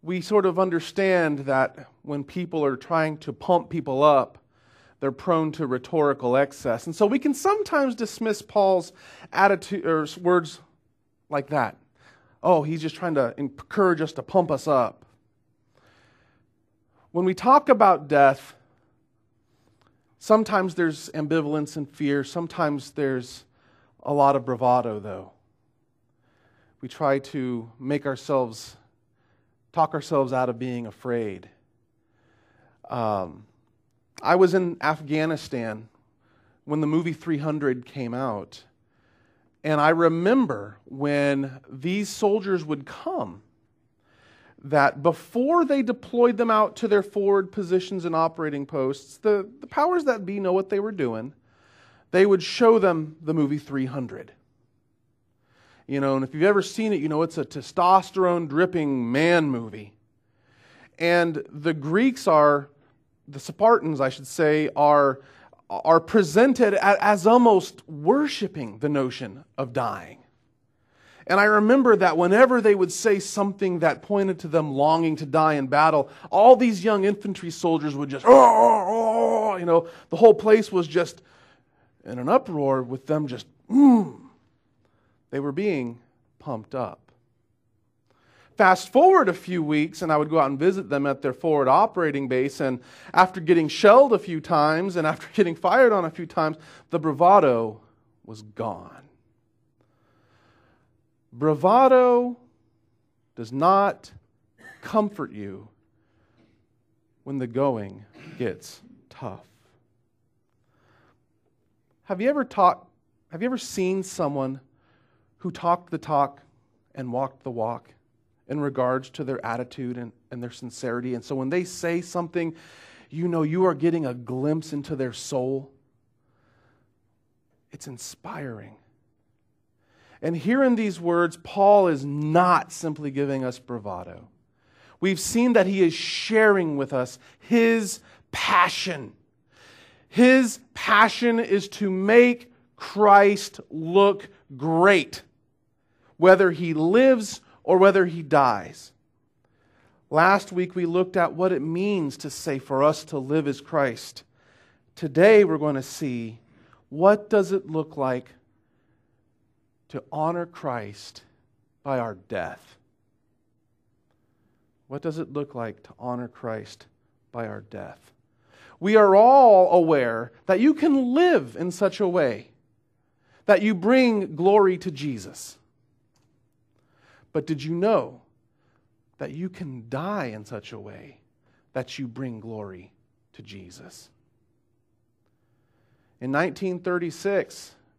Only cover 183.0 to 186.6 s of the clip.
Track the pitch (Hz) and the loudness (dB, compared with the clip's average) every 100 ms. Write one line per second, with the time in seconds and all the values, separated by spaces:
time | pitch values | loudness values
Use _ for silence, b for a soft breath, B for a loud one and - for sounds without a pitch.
183 | _ _ _ _ 104 98 90 90 92 - | _ _ _ _ -20 -20 -20 -20 -20 -20
184 | - _ _ _ _ _ _ _ _ _ | -20 _ _ _ _ _ _ _ _ _
185 | _ _ _ _ _ _ _ _ _ _ | _ _ _ _ _ _ _ _ _ _
186 | _ _ 127 139 175 - | _ _ -6 -2 -4 -4